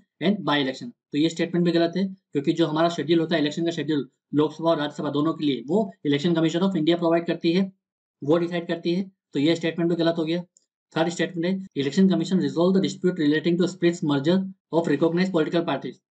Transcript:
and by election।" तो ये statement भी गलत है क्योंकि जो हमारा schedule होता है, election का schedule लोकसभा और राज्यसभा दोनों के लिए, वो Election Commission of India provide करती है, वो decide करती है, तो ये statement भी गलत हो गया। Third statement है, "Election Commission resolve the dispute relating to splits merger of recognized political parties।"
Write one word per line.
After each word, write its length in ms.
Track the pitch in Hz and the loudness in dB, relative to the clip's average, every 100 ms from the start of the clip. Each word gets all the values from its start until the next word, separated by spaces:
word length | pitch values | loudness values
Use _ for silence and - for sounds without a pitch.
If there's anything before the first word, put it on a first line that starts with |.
| _ - | _ -4
and 200 | 165 202 | -2 0
by 140 | 147 147 | 0 0
election।" 340 | 131 131 120 - - | 0 -4 -12 -16 -6
तो 60 | 147 | 0
ये 120 | 165 | 0
statement 360 | 165 165 175 175 | 0 -2 0 2
भी 60 | |
गलत 220 | 165 170 180 | 2 0 0
है 100 | 196 | -4
क्योंकि 460 | - _ 143 139 | -6 _ -4 -2
जो 140 | 160 156 | 0 0
हमारा 220 | 151 170 | 2 0
schedule 300 | 170 143 170 | 0 0 0
होता 160 | 160 165 | 2 0
है, 60 | |
election 240 | 147 156 165 | 0 -2 -4
का 60 | |
schedule 360 | 165 147 151 123 _ - | -4 -2 -2 -4 _ -4
लोकसभा 360 | 143 151 151 165 | 0 0 0 0
और 80 | 160 | 0
राज्यसभा 320 | 147 - 147 | -2 -4 -4
दोनों 240 | 139 160 | 0 0
के 120 | 160 147 | 0 -2
लिए, 180 | 120 127 | -2 -2
वो 240 | 202 196 - 147 | -2 -2 -4 -2
Election 280 | 147 175 160 | 0 2 2
Commission 340 | 160 170 196 | 2 2 0
of 80 | 170 | 0
India 200 | 151 170 | 2 2
provide 280 | 170 170 170 | 2 0 0
करती 280 | 165 165 | -2 0
है, 180 | 185 190 _ _ _ _ - | 0 0 _ _ _ _ -10
वो 160 | 139 170 | 0 2
decide 300 | 170 175 170 | 2 -4 -4
करती 260 | 165 170 | -4 -2
है, 180 | 180 190 _ _ | -2 -4 _ _
तो 60 | 143 | 0
ये 160 | 151 170 | 2 2
statement 340 | 165 170 170 | -2 -2 0
भी 60 | 170 | 2
गलत 200 | 165 170 | 0 0
हो 80 | 160 | -2
गया। 180 | 175 175 _ _ _ _ 156 | -4 -6 _ _ _ _ -2
Third 140 | 170 | -2
statement 360 | 170 160 170 175 | -2 -4 -2 -2
है, 380 | 190 - - | -4 -6 -4
"Election 240 | 135 190 190 | -2 4 4
Commission 300 | 165 165 190 | 4 0 0
resolve 360 | 143 139 180 190 | 0 2 2 2
the 80 | |
dispute 360 | 156 - 180 175 | 0 -2 -2 0
relating 380 | 147 156 170 175 | 2 2 2 0
to 100 | 170 | 0
splits 320 | - 170 170 | 0 0 0
merger 340 | 156 143 147 190 190 - - | 0 0 2 0 0 -10 -4
of 140 | 160 - | -2 0
recognized 440 | 139 165 175 190 | 2 2 2 0
political 320 | 175 151 175 | 0 0 -2
parties।" 320 | 165 135 131 - _ | -2 -4 -6 -14 _